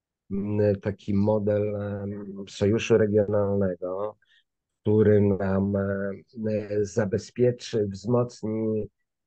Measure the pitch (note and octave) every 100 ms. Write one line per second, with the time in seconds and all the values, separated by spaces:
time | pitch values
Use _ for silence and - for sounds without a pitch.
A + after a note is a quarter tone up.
0 | _ _ _ G2 G#2 G#2 G#2 G2 G#2+ G#2
1 | - G2 G#2 G#2+ G#2 G#2 G#2 G#2 G2+ G2+
2 | G2+ G#2 G2+ - - - G2+ A2+ A2 A2
3 | G#2+ G#2 G2+ G#2 G2+ G2+ F#2+ F2 F2+ F#2
4 | G#2+ G#2+ _ _ _ _ _ _ - G#2+
5 | G#2 G#2 G2+ F#2 F#2+ F#2+ G2 G2 G2 G2
6 | G2 G2 _ A#2 A2 G#2+ G2+ G#2 G2 A2+
7 | G2+ G2+ - - B2 A#2+ - A#2 G#2 F#2+
8 | G#2 B2 A#2+ - G#2+ A2 A2 A2 G#2 _
9 | _ _